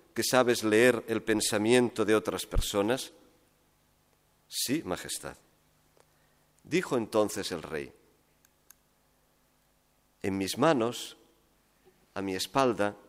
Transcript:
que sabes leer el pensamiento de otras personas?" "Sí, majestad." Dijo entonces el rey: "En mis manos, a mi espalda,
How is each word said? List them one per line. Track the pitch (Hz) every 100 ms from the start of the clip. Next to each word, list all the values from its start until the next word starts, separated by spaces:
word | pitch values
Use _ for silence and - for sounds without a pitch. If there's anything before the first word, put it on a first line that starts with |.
| _
que | -
sabes | 113 127 123 113
leer | 110 107 123 113 -
el | 110
pensamiento | - 107 - 107 110 123 120 -
de | 104
otras | 107 113 95 -
personas?" | - - 104 104 131 - - _ _ _ _ _ _ _ _ _ _ _ _ _
"Sí, | - - 151
majestad." | 92 85 - - 69 - _ _ _ _ _ _ _ _ _ _ _ _
Dijo | - 160 175 131
entonces | 104 110 104 104 90
el | 85
rey: | 73 76 67 - _ _ _ _ _ _ _ - _ _ _ _ _ _ _ _ _ _ _ _ _ _
"En | 101 98
mis | 95 -
manos, | 151 143 113 120 - - _ _ _ _ _ _ _ _ _
a | 98
mi | 98 92
espalda, | - 139 131 95 104 101